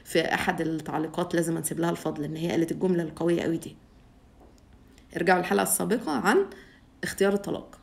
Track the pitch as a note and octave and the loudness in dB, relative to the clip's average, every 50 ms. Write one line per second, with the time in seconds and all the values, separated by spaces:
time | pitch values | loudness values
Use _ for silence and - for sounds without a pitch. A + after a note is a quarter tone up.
0 | - - - E3 D#3+ - - - - F#3+ F3 F3 E3 D#3+ D#3+ D3+ - - C#3 D3+ | -6 -2 0 0 2 2 0 0 0 0 0 0 0 -2 -2 -4 -4 -4 -4 -2
1 | D#3 D#3 - F3+ E3+ F3 E3 E3+ E3 E3 E3 E3 D#3+ - D#3 D#3+ E3+ E3+ E3 - | -4 -2 -2 -2 -2 0 0 0 2 0 0 -2 -2 -4 -2 -2 0 0 0 -2
2 | - D#3+ D#3 D3+ D3 D#3 D#3+ D#3 E3 E3+ A#2+ E3 E3 - D#3+ - F#3+ F#3 F3+ E3+ | -2 -4 -4 -4 -4 -6 -4 -4 -2 0 0 2 0 0 0 0 2 2 2 2
3 | E3 D3+ D#3 - E3 E3+ E3+ - - - E3 E3 - - - - - - - - | 0 -2 -4 -2 0 2 2 2 0 0 -2 -4 -4 -10 -16 -18 -20 -20 -20 -20
4 | - - - - - - - - - - - - - - - - - - - - | -20 -20 -20 -20 -20 -20 -20 -20 -20 -20 -20 -20 -20 -20 -20 -20 -20 -20 -20 -20
5 | - - - E3+ E3+ F#3 F#3 F3 F3 - G3 G3 G3 - - - F3+ F3+ A3 B3+ | -14 -8 -6 0 4 4 4 4 4 2 2 2 2 2 0 0 0 0 0 0
6 | - D#4+ D4 A3+ - D4+ E4+ G4 G4 - - - - - - - - - - - | 0 -2 -2 0 2 4 4 4 2 0 -4 -16 -20 -20 -20 -20 -20 -20 -14 -10
7 | - - - - G3 G3 G3+ G3+ - - - - - - - - | -8 -4 0 2 4 4 4 2 0 -4 -6 -6 -8 -12 -20 -20